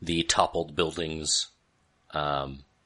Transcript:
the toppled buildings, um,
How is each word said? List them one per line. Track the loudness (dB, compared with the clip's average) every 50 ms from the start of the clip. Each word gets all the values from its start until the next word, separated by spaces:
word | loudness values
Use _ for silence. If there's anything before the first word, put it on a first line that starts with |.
the | -2 0 2 2 2
toppled | 2 4 4 4 4 4 -2 -4 -2 0
buildings, | 0 0 0 0 -2 -4 -4 -4 -4 -2 0 0 0 -2 -4 _ _ _ _ _ _ _ _ _ _ _ -8
um, | -4 -2 0 0 0 0 -2 -4 -8 -12 -16 _ _ _ _